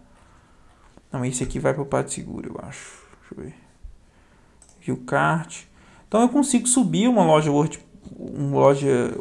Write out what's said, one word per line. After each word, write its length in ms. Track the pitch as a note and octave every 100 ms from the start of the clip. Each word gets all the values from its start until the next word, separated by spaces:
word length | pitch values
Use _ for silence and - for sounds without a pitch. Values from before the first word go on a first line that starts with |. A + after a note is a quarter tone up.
| _ - - - _ _ - _ - - _
Não, 140 | C#3 B2
esse 160 | B2+
aqui 160 | C3+ C3+
vai 160 | C3+
pro 100 | C#3
PagSeguro, 680 | C3+ C3 C3+ - - - -
eu 140 | - -
acho. 240 | C3+ - - - -
Deixa 140 | - -
eu 80 |
ver. 120 | - - - _ - - _ _ _ _ _ _ - _
View 180 | - B2+
Cart. 640 | - C#3+ D3+ D#3+ D#3 - - _ - - _
Então, 140 | G#3+
eu 80 | B3
consigo 380 | C4+ C#4 A#3+ -
subir 400 | - F#3+ D#3+ A#3
uma 180 | A3+ E3
loja 260 | D3+ D3+
Word-, 280 | C#3+ D#3+ - - - - -
uma 440 | - D3 C#3+ C#3
loja 600 | C3+ C#3 C#3 B2+ A#2 -